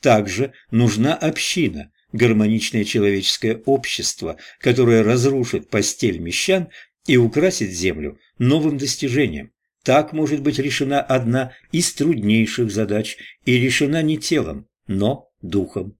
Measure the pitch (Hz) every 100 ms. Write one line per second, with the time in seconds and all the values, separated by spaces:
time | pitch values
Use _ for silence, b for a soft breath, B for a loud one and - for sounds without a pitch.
0 | - 110 101 92 139 b b 113 120 107
1 | 127 160 156 151 - - 139 76 - _
2 | _ 110 120 110 107 110 - 117 101 117
3 | 101 98 92 - 113 110 - 135 - -
4 | 117 - 80 80 B B - 120 123 113
5 | 107 123 127 135 120 95 - 110 - -
6 | 117 87 85 85 - 190 175 B B _
7 | - 131 117 147 180 185 101 90 92 76
8 | 73 - b _ 120 151 156 143 135 -
9 | 139 123 131 78 - _ _ _ - 135
10 | 151 156 151 147 139 135 139 127 135 143
11 | - 131 117 123 131 B B 160 175 -
12 | 143 151 104 110 110 - 117 101 104 104
13 | 104 - B B - 123 127 127 143 160
14 | 156 156 - 160 90 71 - _ - 95
15 | 101 - - _ 90 98 90 - 95 -